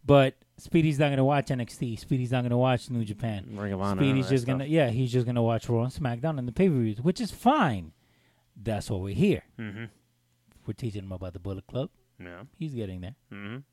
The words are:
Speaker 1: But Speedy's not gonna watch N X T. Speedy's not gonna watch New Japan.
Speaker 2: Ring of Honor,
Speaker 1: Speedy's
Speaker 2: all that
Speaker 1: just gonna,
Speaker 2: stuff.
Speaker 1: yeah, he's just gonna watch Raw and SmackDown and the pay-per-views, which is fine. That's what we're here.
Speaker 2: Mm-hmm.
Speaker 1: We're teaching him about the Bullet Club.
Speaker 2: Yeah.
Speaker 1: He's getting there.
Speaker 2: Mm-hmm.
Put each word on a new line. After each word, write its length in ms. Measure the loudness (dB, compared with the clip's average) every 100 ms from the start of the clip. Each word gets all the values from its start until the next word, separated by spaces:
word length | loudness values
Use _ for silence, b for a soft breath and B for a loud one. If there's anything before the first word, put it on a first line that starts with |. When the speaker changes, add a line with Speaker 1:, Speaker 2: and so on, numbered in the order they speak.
Speaker 1:
But 300 | 8 6 6 0 _ -20
Speedy's 420 | 0 4 4 4
not 120 | 2
gonna 140 | 4
watch 260 | 4 2 0
N 100 | -4
X 160 | -4 -6
T. 200 | -6 -6
Speedy's 340 | -2 -2 0
not 100 | -2
gonna 160 | 2 2
watch 320 | 4 2 -2
New 140 | -4
Japan. 520 | -4 -4 -4 -6 -8 -6
Speaker 2:
Ring 160 | -4
of 80 | -2
Honor, 200 | 0 2
Speaker 1:
Speedy's 240 | 2 2 2
Speaker 2:
all 20 |
that 40 |
Speaker 1:
just 120 | 0 0
gonna, 180 | -4
Speaker 2:
stuff. 60 | 0
Speaker 1:
yeah, 200 | 2 2
he's 220 | 2 0
just 140 | 0 0
gonna 160 | 2
watch 260 | 2 0 0
Raw 140 | 0
and 100 | 0
SmackDown 460 | -2 -4 -2 -4 -4
and 80 | -4
the 60 |
pay-per-views, 480 | 2 4 4 0 0
which 200 | -2 0
is 100 | -6
fine. 640 | 0 2 4 2 0 -8 _ _ _ _ _ _ -8
That's 320 | -4 -4 -2
what 100 | -4
we're 140 | -2
here. 300 | 2 2 2 _ -12
Speaker 2:
Mm-hmm. 260 | -10 -10 -14 _ _ _ _ _ _ _ -12
Speaker 1:
We're 80 |
teaching 280 | -6 -6 -6
him 100 | -8
about 200 | -8 -8
the 80 | -8
Bullet 260 | -8 -8 -8
Club. 240 | -6 -6 _ _ _
Speaker 2:
Yeah. 220 | -16 -16 -18 _
Speaker 1:
He's 160 | -8
getting 260 | -6 -6 -8
there. 160 | -10 -14 _
Speaker 2:
Mm-hmm. 240 | -14 -12 -12 -14